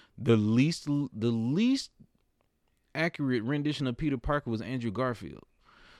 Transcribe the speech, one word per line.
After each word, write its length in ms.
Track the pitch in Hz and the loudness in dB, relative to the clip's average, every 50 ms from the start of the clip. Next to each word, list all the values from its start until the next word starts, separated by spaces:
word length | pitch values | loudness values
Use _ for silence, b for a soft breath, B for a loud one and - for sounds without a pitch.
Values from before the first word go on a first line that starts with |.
| b b b | b b b
The 200 | - 113 113 117 | -2 4 4 4
least, 480 | 110 104 107 113 123 139 160 165 - - | 6 6 4 4 4 4 4 2 -2 -2
the 420 | 147 143 143 143 - - 107 107 | -2 -2 0 -2 -4 -4 -2 0
least 640 | 120 117 113 113 120 147 190 226 254 269 269 - - _ _ - _ _ _ _ _ _ _ _ _ _ _ _ _ _ _ _ _ - | 0 0 0 0 0 2 2 4 2 2 0 -2 -8 _ _ -20 _ _ _ _ _ _ _ _ _ _ _ _ _ _ _ _ _ -4
accurate 480 | 151 165 170 - - 143 131 127 117 107 | -2 -2 -2 -2 -2 0 0 0 0 0
rendition 440 | 123 147 147 143 147 - - 127 | 0 -2 0 0 -2 -2 0 -2
of 100 | 127 120 | -2 -2
Peter 200 | - 156 147 135 | -2 -2 -2 -2
Parker 320 | 123 - 147 147 147 - 127 | -2 -2 -2 -2 -2 -2 -2
was 120 | 113 107 | -4 -4
Andrew 300 | 95 107 131 127 117 113 | -4 -6 -6 -4 -4 -4
Garfield. 520 | 95 113 131 127 117 98 - 69 69 - - _ _ _ B B B B B B B | -2 -2 -2 -2 -4 -6 -10 -14 -14 -16 -20 _ _ _ B B B B B B B